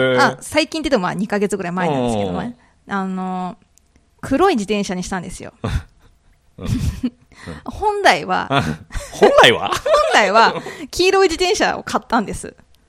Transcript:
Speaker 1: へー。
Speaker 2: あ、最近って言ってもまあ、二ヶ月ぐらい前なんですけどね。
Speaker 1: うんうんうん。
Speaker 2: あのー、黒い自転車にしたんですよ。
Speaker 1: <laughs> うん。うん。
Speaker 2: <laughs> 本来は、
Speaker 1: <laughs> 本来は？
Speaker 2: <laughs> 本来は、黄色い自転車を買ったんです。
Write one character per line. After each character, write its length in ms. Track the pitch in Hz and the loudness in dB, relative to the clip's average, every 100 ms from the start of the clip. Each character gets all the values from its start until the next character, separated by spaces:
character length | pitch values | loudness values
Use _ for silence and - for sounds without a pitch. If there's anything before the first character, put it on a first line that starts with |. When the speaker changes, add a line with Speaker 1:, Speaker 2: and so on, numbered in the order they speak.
| 131 | 4
Speaker 1:
へ 20 | 127 | 4
ー。 40 | |
Speaker 2:
あ、 180 | 269 131 | 2 0
最 260 | - 302 320 | -4 -2 -2
近 160 | 320 | -2
っ 20 | |
て 60 | 294 | 0
言 0 | |
っ 40 | |
て 20 | 247 | 0
も 60 | |
ま 60 | 180 | 0
あ、 40 | |
二 140 | 170 208 | -4 -4
ヶ 100 | 202 | -2
月 180 | 202 202 | -2 -4
ぐ 60 | |
ら 60 | 175 | -6
い 40 | |
前 160 | 180 170 | -2 -2
な 100 | 135 | 0
ん 40 | |
で 60 | 123 | -2
す 60 | - | -2
け 80 | |
ど 80 | 185 | -2
ね。 40 | - | -4
Speaker 1:
う 20 | |
ん 0 | |
う 40 | |
ん 20 | 240 | -8
う 40 | |
ん。 40 | - _ _ - | -12 _ _ -10
Speaker 2:
あ 140 | 180 190 | -6 -6
の 480 | 185 185 185 180 | -6 -6 -6 -8
ー、 120 | - _ _ _ _ _ _ | -12 _ _ _ _ _ _
黒 280 | - 262 - | -2 2 2
い 40 | |
自 100 | 262 | 2
転 180 | 196 208 | -2 -4
車 120 | 202 | -4
に 80 | 180 | -6
し 60 | 180 | -6
た 100 | 185 | -8
ん 40 | |
で 80 | 165 | -10
す 120 | - | -14
よ。 100 | - - | -16 -8
Speaker 1:
<laughs> 1000 | - - - _ _ _ _ _ _ - | -4 -4 -6 _ _ _ _ _ _ -12
う 60 | |
ん。 20 | 92 | -4
う 20 | |
ん。 40 | - - - 247 - _ - - | -2 -2 -4 -6 -8 _ -20 -16
Speaker 2:
<laughs> 180 | 151 | -14
本 380 | - - 415 415 | -14 -4 -2 2
来 220 | 349 175 | 2 2
は、 240 | 185 185 - | 0 -4 0
Speaker 1:
<laughs> 640 | 135 160 - - - 571 | -2 -2 -6 -8 -10 -8
本 180 | - - 571 | 4 6 8
来 100 | 269 | 8
は？ 160 | 202 - | 6 0
Speaker 2:
<laughs> 0 | |
本 60 | - 571 605 622 | -2 2 2 4
来 180 | 294 196 | 4 4
は、 220 | 220 202 - - - 285 | 4 4 2 -10 -14 -8
黄 160 | - 370 | 0 2
色 160 | 381 | 4
い 40 | 381 | 2
自 80 | 330 | 2
転 180 | 359 | 0
車 240 | 415 202 - | 0 0 -2
を 40 | |
買 180 | - - | -4 -6
っ 40 | - | -2
た 140 | 233 | -2
ん 60 | 185 | -2
で 80 | |
す。 200 | 180 - - _ _ | -8 -12 -18 _ _